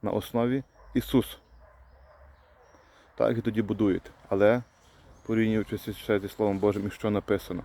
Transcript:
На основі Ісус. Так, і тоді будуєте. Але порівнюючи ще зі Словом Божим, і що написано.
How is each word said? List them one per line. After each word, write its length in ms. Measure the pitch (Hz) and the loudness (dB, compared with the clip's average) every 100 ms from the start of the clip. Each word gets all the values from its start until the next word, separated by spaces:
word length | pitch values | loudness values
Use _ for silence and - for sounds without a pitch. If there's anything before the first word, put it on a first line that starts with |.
На 80 | 107 | -2
основі 540 | 107 - 120 120 135 - _ - | -4 -2 -2 0 -2 -6 _ -4
Ісус. 440 | 127 - 131 - - _ - - - - - - - - - _ _ - - _ - - | -4 2 0 0 -8 _ -20 -20 -20 -20 -20 -20 -20 -20 -20 _ _ -20 -20 _ -20 -20
Так, 240 | - 113 117 | -2 0 2
і 20 | |
тоді 220 | 117 107 | -2 -2
будуєте. 480 | 104 107 107 90 - - - | -2 0 2 0 -4 -20 -4
Але 340 | 101 104 123 120 _ _ - - - - | 4 4 4 -2 _ _ -20 -20 -20 -4
порівнюючи 520 | 113 110 110 101 107 | 0 2 0 -2 -6
ще 420 | - 101 - 104 | -8 -10 0 0
зі 80 | 98 | 0
Словом 300 | - 107 98 | -2 0 2
Божим, 280 | 104 101 101 | 2 2 -4
і 40 | |
що 200 | - 110 | -4 -2
написано. 520 | 104 - 98 - 87 | -2 0 -2 -2 -10